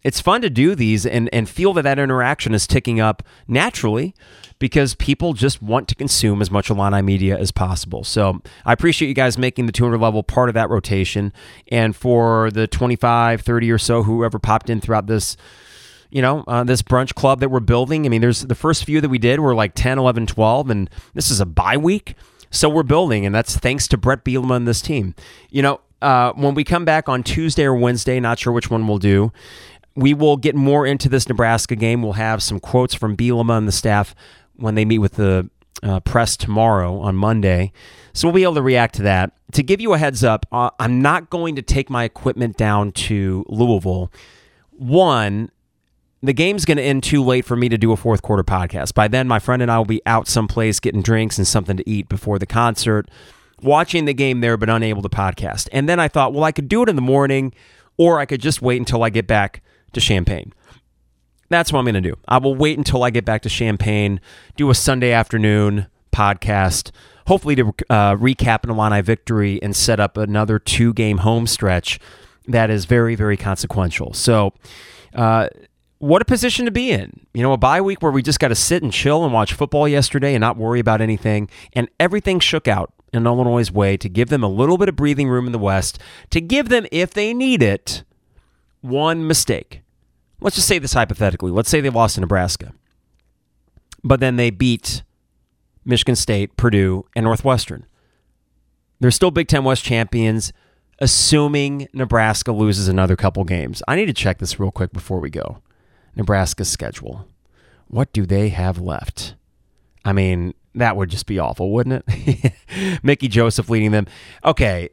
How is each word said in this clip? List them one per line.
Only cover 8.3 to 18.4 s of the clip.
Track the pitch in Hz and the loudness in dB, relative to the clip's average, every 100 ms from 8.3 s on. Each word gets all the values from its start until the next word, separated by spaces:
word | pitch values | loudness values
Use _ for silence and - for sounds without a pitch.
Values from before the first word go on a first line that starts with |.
| 90 - - | -2 -10 -10
I | - | -2
appreciate | 117 170 156 151 | 2 2 0 -2
you | |
guys | 135 127 120 | 0 0 0
making | 127 - | -4 -2
the | 120 | -4
two | 101 | 0
hundred | 120 117 | 0 2
level | 113 107 | 0 0
part | - - 123 | -2 0 2
of | |
that | 113 110 | 0 0
rotation. | 113 - 98 92 101 101 - - - _ | -2 -2 -2 0 -2 -4 -6 -20 -20 _
And | 117 110 104 | 0 0 0
for | 123 120 117 113 110 | 0 2 4 2 0
the | 107 110 | 0 -2
twenty-five, | - 123 123 120 117 117 113 | 0 -2 0 2 2 2 0
thirty | - 117 117 | 0 0 2
or | 113 | 0
so, | - 117 | 2 0
whoever | 104 113 117 107 | 2 0 -2 -2
popped | - 110 - | 0 0 0
in | 113 | -4
throughout | - 110 101 | -2 -2 0
this, | 110 - - - - - - - - _ | -2 -2 -10 -16 -20 -20 -20 -20 -20 _
you | 135 | 0
know, | 127 147 - | 0 0 -2
uh, | 120 | -2
this | 123 123 | 2 0
brunch | - 123 131 - | 2 0 0 0
club | 135 135 | 2 2
that | 135 | 2
we're | 127 | 0
building. | 107 120 127 156 147 | 2 2 2 0 2
I | |
mean, | 113 | 2
there's | 120 117 | 2 0